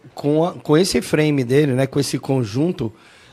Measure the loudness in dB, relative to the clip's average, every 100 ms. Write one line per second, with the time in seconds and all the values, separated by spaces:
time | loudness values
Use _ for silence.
0 | -20 -6 0 0 0 -2 2 2 4 0
1 | 0 0 2 0 2 2 2 0 0 -2
2 | -4 -4 -2 -2 -2 -2 -2 -2 -6 -8
3 | -20 -20 -18